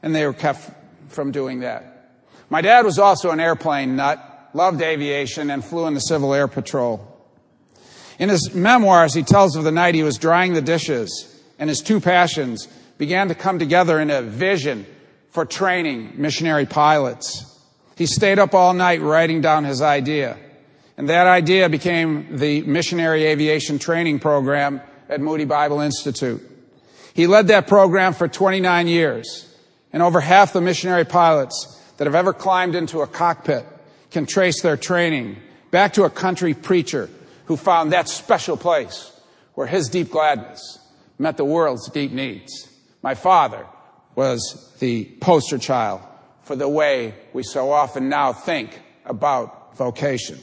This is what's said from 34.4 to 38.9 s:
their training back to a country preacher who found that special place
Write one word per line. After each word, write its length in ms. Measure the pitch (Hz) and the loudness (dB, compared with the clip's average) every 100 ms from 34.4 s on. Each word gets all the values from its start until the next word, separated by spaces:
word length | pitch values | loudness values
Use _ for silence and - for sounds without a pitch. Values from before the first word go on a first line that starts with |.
| 185 156 | 0 0
their 160 | 175 147 | -2 -2
training 600 | - 175 170 151 107 101 - - _ | -2 0 0 -2 -6 -14 -20 -20 _
back 220 | 170 196 | 2 2
to 100 | - | 4
a 80 | 185 | 2
country 420 | - 185 180 180 | 0 -4 -2 -4
preacher 560 | 139 - 185 156 147 98 - - - | -4 0 0 0 -6 -8 -12 -20 -20
who 120 | - 156 | -6 -4
found 360 | - 170 156 | 2 2 2
that 160 | 175 165 | 0 -2
special 480 | - - 226 - 147 | -8 0 0 0 -4
place 560 | 175 160 113 | 0 -2 -2